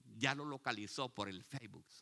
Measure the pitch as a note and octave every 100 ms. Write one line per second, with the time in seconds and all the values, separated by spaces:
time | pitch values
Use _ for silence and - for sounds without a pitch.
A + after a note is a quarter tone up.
0 | - A2 C3+ C#3 D3 C3+ B2+ G#2+ G#2 -
1 | B2+ - G2+ F#2 - C3+ A2+ F#2+ - -